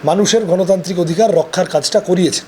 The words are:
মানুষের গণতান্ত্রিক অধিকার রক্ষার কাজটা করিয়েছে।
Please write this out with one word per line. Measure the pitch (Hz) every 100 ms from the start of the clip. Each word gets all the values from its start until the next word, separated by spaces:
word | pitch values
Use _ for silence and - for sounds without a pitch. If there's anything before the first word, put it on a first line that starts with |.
মানুষের | 147 175 208 226 208
গণতান্ত্রিক | 180 180 190 165 180
অধিকার | 165 165 220 170
রক্ষার | - - 180
কাজটা | 151 139 214
করিয়েছে। | 196 180 170 -